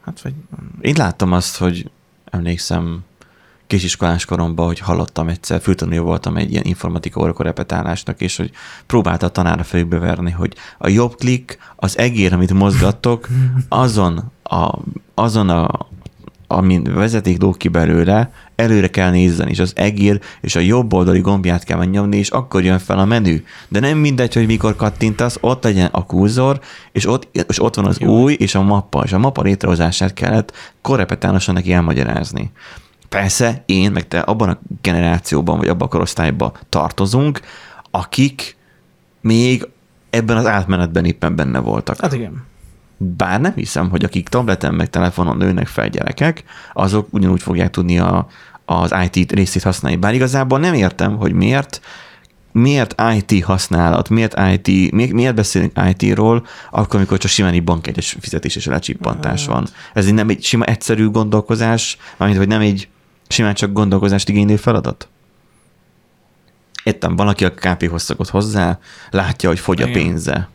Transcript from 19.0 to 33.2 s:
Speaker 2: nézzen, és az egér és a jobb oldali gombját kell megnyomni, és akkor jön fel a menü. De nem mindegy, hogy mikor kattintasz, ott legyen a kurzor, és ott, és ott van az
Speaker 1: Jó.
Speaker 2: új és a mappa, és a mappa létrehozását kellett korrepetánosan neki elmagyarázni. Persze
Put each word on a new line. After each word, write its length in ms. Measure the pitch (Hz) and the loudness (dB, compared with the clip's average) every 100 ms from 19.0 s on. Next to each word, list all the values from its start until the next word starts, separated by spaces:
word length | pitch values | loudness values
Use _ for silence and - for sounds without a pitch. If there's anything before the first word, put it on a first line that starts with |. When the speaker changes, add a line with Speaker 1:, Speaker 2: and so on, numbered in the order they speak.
| 92 | 2
Speaker 2:
nézzen, 380 | 90 90 85 - | 4 4 2 -2
és 120 | - | 0
az 140 | 92 - | -2 0
egér 460 | 101 104 101 101 - - | -2 2 2 2 -4 -12
és 140 | - 85 | -4 0
a 40 | |
jobb 340 | 87 120 117 | 2 2 2
oldali 260 | 98 90 92 | 2 4 4
gombját 440 | 95 101 90 87 | 2 2 0 -2
kell 140 | - 85 | -2 -2
megnyomni, 400 | 90 101 101 101 | 0 0 0 0
és 120 | 98 | 0
akkor 340 | - 127 98 | -2 -2 0
jön 160 | 90 92 | 2 2
fel 200 | - 95 | 0 0
a 60 | 98 | 2
menü. 380 | 117 98 80 - - - | 2 2 0 -4 -20 -4
De 120 | 101 | -2
nem 180 | 139 156 | 0 2
mindegy, 360 | 147 131 120 | 2 2 0
hogy 120 | - 113 | 2 2
mikor 300 | 113 110 104 | 2 0 0
kattintasz, 600 | 107 - 110 104 120 - | -2 0 -2 0 -2 0
ott 220 | - 127 | -2 0
legyen 260 | 117 95 90 | 2 2 2
a 140 | - 90 | 0 -2
kurzor, 540 | 90 101 120 131 139 - - - | 2 2 2 0 0 -6 -20 -6
és 140 | - 101 | -2 0
ott, 220 | 127 - - - | -2 -2 -6 -2
és 140 | - | 0
ott 140 | 120 - | 0 0
van 100 | 95 | -2
az 140 | 92 | 0
Speaker 1:
Jó. 220 | - 110 | 2 4
Speaker 2:
új 120 | 131 | 4
és 220 | 147 98 98 | 2 0 2
a 60 | |
mappa, 400 | 98 101 - 71 - | 2 2 0 -2 0
és 60 | |
a 40 | 95 | 2
mappa 240 | 131 135 | 0 0
létrehozását 720 | 95 98 90 85 85 90 92 | 0 0 0 2 0 0 -2
kellett 400 | - 90 110 104 - - _ | -2 0 0 -2 -12 -20 _
korrepetánosan 720 | - 131 92 - 92 95 - | -2 0 0 -2 0 0 0
neki 200 | 90 90 | -2 2
elmagyarázni. 800 | 90 85 67 62 - - - - - - - _ _ _ | 2 2 0 0 -2 -6 -8 -8 -12 -20 -20 _ _ _
Persze 540 | 98 | -2